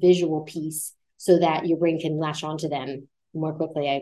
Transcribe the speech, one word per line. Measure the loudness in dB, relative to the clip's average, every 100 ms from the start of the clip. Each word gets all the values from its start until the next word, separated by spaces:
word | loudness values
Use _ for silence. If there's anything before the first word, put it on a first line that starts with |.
visual | 4 6 4 -2
piece | -4 -8 -8 -8 -10 -14 _ _
so | 4 4
that | 4 2 0
your | 0
brain | 2 0
can | -2 -2
latch | -2 -4
onto | -6 -6 -4
them | -4 -6 -10 -12 _ _ -6
more | -4
quickly. | -4 -4 -2 -2
I | -2